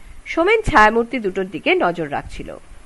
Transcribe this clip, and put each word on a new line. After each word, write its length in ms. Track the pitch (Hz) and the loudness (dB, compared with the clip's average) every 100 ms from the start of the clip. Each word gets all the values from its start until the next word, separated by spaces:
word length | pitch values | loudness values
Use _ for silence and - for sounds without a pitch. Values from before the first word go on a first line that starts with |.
| - - - | -18 -16 -6
সোমেন 360 | - 349 453 | 0 2 2
ছায়ামূর্তি 580 | - - 214 226 233 262 | 4 6 6 4 0 -4
দুটোর 260 | 202 190 190 | -4 -4 -6
দিকে 300 | 156 285 359 | -4 0 2
নজর 360 | 196 170 151 | 2 -2 -4
রাখছিল, 460 | 143 - - 80 67 - - | -6 -8 -12 -12 -14 -18 -20